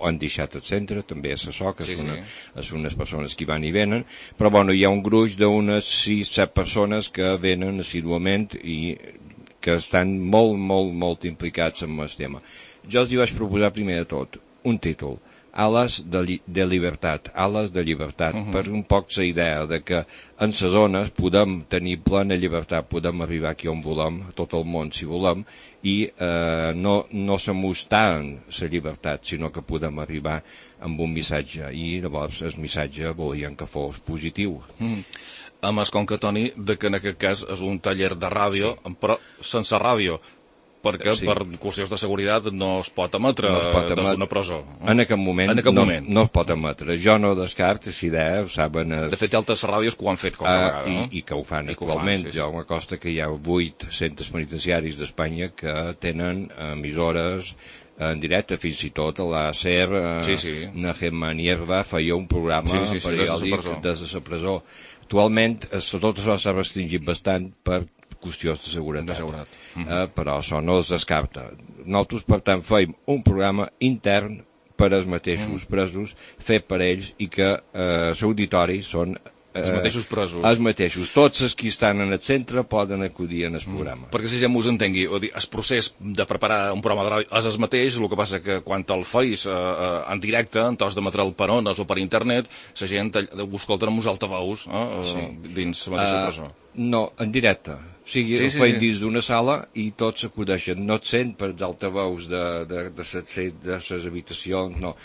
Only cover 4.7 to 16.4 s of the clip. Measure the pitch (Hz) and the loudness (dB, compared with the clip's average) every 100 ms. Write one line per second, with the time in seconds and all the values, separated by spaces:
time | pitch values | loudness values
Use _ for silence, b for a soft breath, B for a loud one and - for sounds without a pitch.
4.7 | 95 98 101 101 110 110 95 104 107 104 | 6 6 6 6 6 6 4 6 6 4
5.7 | 104 - - - 104 98 - 95 - 87 | 2 0 -2 0 0 0 2 2 2 0
6.7 | 110 101 107 104 92 92 95 92 90 95 | 2 2 0 -2 0 0 2 2 2 0
7.7 | 98 85 85 82 85 92 101 104 - 82 | -4 -4 -4 -2 0 2 0 0 -6 -6
8.7 | 78 82 - - - - - - - - | -4 -4 -6 -12 -20 -20 -20 -20 -4 0
9.7 | 85 - 92 92 95 90 110 113 101 95 | 0 2 2 2 0 4 6 6 4 2
10.7 | 95 95 87 87 85 87 80 85 87 80 | 2 2 0 -2 -2 -6 -6 -6 0 -2
11.7 | - 82 78 76 - 69 67 B B B | -2 -6 -6 -8 -8 -10 -10 B B B
12.7 | B - 120 123 123 120 113 107 101 104 | B -2 2 2 2 2 0 0 4 2
13.7 | 104 101 87 85 71 67 - _ _ 123 | 2 -2 -2 -2 -4 -6 -12 _ _ -2
14.7 | 113 85 78 71 65 B B B - 107 | 0 -2 -4 -8 -10 B B B 0 4
15.7 | 113 123 - 80 90 90 90 | 4 2 -2 -2 -2 0 -4